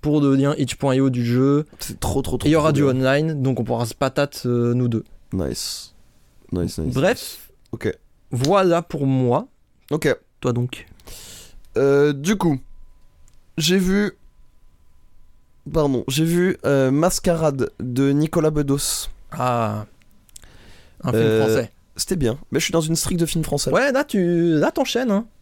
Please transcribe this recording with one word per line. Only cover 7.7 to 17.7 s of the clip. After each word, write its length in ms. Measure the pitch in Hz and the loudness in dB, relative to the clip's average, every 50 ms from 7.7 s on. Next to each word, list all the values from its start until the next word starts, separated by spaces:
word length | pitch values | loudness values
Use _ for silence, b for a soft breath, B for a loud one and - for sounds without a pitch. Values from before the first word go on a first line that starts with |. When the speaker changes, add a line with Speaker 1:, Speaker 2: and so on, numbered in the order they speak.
| - | -14
Speaker 2:
Ok. 220 | - - 104 - - _ - _ _ _ _ | -6 -6 -6 -6 -6 _ -20 _ _ _ _
Speaker 1:
Voilà 500 | - 120 127 143 190 202 190 180 170 170 | -6 -2 0 2 4 4 4 4 2 2
pour 240 | 165 - - 151 143 | 0 -4 -6 -2 0
moi. 420 | 135 135 131 127 120 120 147 226 - _ _ _ _ _ _ _ - | 0 2 2 2 2 2 0 -2 -4 _ _ _ _ _ _ _ -6
Speaker 2:
Ok. 160 | 143 156 - 151 127 - _ _ _ _ | -4 0 2 0 0 0 _ _ _ _
Speaker 1:
Toi 100 | - 131 | -2 -2
donc. 360 | 120 120 123 123 - - - - - - B B B B B B B B B B B B - - - - | 0 0 -2 -4 -6 -12 -18 -20 -20 -20 B B B B B B B B B B B B -20 -6 -2 0
Speaker 2:
Euh, 340 | 135 139 139 143 143 147 | 2 4 4 6 4 4
du 260 | 147 139 143 170 220 190 | 2 0 -2 -2 -2 2
coup, 220 | 185 170 147 127 - - - - - - - - - - _ _ - - - - - _ - - | 2 0 0 0 -4 -12 -20 -20 -20 -20 -20 -20 -20 -20 _ _ -20 -20 -20 -20 -20 _ -8 -4
j'ai 180 | 156 151 180 196 | 0 2 2 2
vu, 360 | 185 180 185 202 208 196 - _ - - _ _ - - _ - - - _ _ - - - - - - - - - - - - - _ _ - _ 147 | 2 2 2 2 0 -2 -4 _ -20 -20 _ _ -20 -20 _ -20 -20 -20 _ _ -20 -20 -20 -20 -20 -20 -20 -20 -20 -20 -20 -20 -20 _ _ -20 _ -4
pardon, 320 | 147 160 151 143 135 120 - - | -2 0 2 2 0 0 -2 -2
j'ai 180 | 131 143 160 | -2 -2 0
vu, 320 | 165 170 175 180 190 - - - | 0 2 2 2 0 0 -2 0
euh, 240 | - 139 139 135 131 | 0 2 2 2 2
Mascarade 800 | 135 143 160 185 185 - - 185 170 165 160 156 139 135 123 - | 2 2 2 0 0 0 0 0 0 2 0 0 0 0 -4 -4